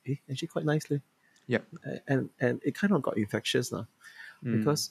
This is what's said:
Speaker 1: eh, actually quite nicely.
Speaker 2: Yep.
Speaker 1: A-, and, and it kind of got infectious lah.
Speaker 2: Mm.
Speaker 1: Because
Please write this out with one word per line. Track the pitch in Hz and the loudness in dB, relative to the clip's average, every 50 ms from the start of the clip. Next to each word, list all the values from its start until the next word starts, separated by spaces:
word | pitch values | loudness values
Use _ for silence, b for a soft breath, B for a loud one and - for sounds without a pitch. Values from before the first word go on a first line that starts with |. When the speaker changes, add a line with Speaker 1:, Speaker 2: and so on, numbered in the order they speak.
| - | -6
Speaker 1:
eh, | 131 139 - _ - | -6 -6 -6 _ -8
actually | 135 - 170 - | -8 -6 -6 -4
quite | - 170 156 | -2 0 2
nicely. | 151 151 156 - - 147 139 - _ _ _ b b b b b | 2 2 0 0 0 -2 -4 -4 _ _ _ b b b b b
Speaker 2:
Yep. | b - 156 - - 160 - - | b 0 0 0 -2 -16 -12 -8
Speaker 1:
A-, | 147 131 - - | -8 -8 -6 -2
and, | - 139 127 123 120 _ - | 0 0 0 0 -2 _ 0
and | 135 123 123 - - | 0 0 0 0 -2
it | 143 - | -4 -2
kind | - 208 196 202 | 0 2 2 2
of | 143 | 2
got | - - - | 2 0 0
infectious | 110 104 - - 107 - - - 127 120 - | 0 0 0 0 -2 0 2 0 0 0 0
lah. | - 98 113 - _ _ B B B B B B B B - | -4 -6 -8 -8 _ _ B B B B B B B B -4
Speaker 2:
Mm. | 120 113 113 | 0 2 2
Speaker 1:
Because | 110 143 151 151 - - | 4 2 2 0 0 -4